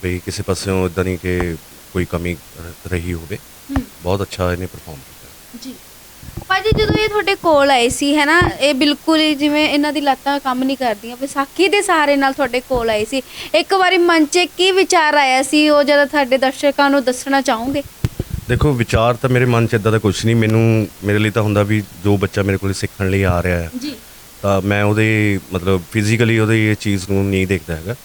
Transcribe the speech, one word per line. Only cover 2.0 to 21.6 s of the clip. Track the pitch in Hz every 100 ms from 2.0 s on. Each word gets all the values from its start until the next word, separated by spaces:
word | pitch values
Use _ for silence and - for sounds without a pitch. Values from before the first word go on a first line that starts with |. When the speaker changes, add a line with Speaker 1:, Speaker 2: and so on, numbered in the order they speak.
| 87
Speaker 1:
ਕਮੀ | 85 87 85 - -
ਰ-, | 87 82 -
ਰਹੀ | 90 87
ਹੋਵੇ। | 87 80 -
Speaker 2:
ਹੂੰ। | - - - 269 240 -
Speaker 1:
ਬਹੁਤ | 87 98
ਅੱਛਾ | 98 - 90
ਇਹਨੇ | 90 92
ਪਰਫਾਰਮ | - - 73
ਕੀਤਾ। | 65 - - - - 233
Speaker 2:
ਜੀ। | 254 247 - - - - - - -
ਭਾਜੀ, | 381 403 -
ਜਦੋਂ | 427 -
ਇਹ | 427
ਤੁਹਾਡੇ | 415 359 392
ਕੋਲ | 349 302 277
ਆਏ | 269 240
ਸੀ, | - 285 294
ਹੈ | 285
ਨਾ, | 320 349 180
ਇਹ | 269
ਬਿਲਕੁਲ | 277 294 285 - 320
ਹੀ | 311 294
ਜਿਵੇਂ | 294 294 302
ਇਹਨਾਂ | 294 294
ਦੀ | 294
ਲੱਤਾਂ | 285 262 277 277
ਕੰਮ | 277 254
ਨਹੀਂ | 262 269
ਕਰਦੀਆਂ, | 254 208 226 247
ਵਿਸਾਖੀ | 269 285 277 - 370
ਦੇ | 403
ਸਹਾਰੇ | 403 339 294 285
ਨਾਲ | 277
ਤੁਹਾਡੇ | 269 269 240
ਕੋਲ | 247 254 226
ਆਏ | 214 214
ਸੀ। | 269 - - - 311
ਇੱਕ | -
ਵਾਰੀ | 381 370 370
ਮਨ | 349 330 302
'ਚ | 359
ਕੀ | 359 - 370
ਵਿਚਾਰ | 381 370 359 311 294
ਆਇਆ | 269 254
ਸੀ, | 285 302 302
ਉਹ | 294
ਜਰਾ | 285 285 285
ਸਾਡੇ | 302 269 262
ਦਰਸ਼ਕਾਂ | 262 269 294 277 277
ਨੂੰ | 277
ਦੱਸਣਾ | 247 254 - 277
ਚਾਹੋਗੇ? | 269 226 240 285 277 - - - - - -
Speaker 1:
ਦੇਖੋ, | 123 147
ਵਿਚਾਰ | 131 113 120 113
ਤਾਂ | 120 131
ਮੇਰੇ | 127 123
ਮਨ | 120 113
'ਚ |
ਇੱਦਾਂ | 117 101
ਦਾ | 110
ਕੁਛ | 104 90 113
ਨਹੀਂ। | 117
ਮੈਨੂੰ, | 110 110 113 110 101 -
ਮੇਰੇ | 98 104
ਲਈ | 107
ਤਾਂ | 110
ਹੁੰਦਾ | 107 104